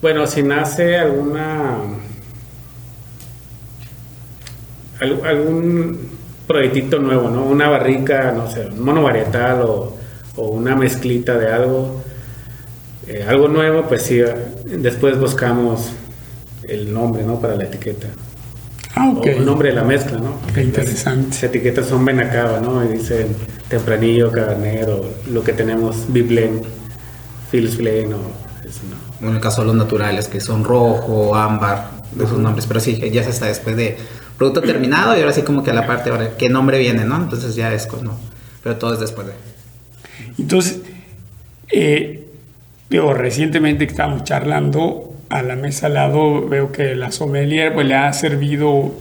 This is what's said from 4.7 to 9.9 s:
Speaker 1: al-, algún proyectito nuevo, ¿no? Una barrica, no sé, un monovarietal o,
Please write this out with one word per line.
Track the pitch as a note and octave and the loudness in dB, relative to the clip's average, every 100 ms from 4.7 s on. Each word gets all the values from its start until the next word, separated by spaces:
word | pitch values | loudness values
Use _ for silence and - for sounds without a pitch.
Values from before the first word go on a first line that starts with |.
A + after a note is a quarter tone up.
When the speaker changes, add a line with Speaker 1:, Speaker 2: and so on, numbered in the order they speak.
| - - - | -18 -18 -6
Speaker 1:
al-, | C3+ C#3 D#3+ | -2 -2 2
algún | D3 D#3 E3 E3+ E3+ E3+ E3+ - - - - - | 2 2 2 2 2 0 -4 -10 -12 -16 -18 -2
proyectito | D#3 C3 C3+ C3+ D3 | 2 2 2 2 2
nuevo, | C#3 B2+ A#2+ | 4 2 2
¿no? | B2 | 0
Una | C3+ C#3+ D3 | 2 4 6
barrica, | C#3+ B2+ C3 C3+ C3+ C3 | 4 4 2 2 2 2
no | A#2 A#2 | 0 -4
sé, | A#2 G2+ | -6 -6
un | G2+ | -2
monovarietal | B2+ D#3 C#3+ A2+ G#2+ A#2+ B2 B2+ | 2 4 4 4 2 0 2 2
o, | A#2 G#2 F#2 | 2 0 -4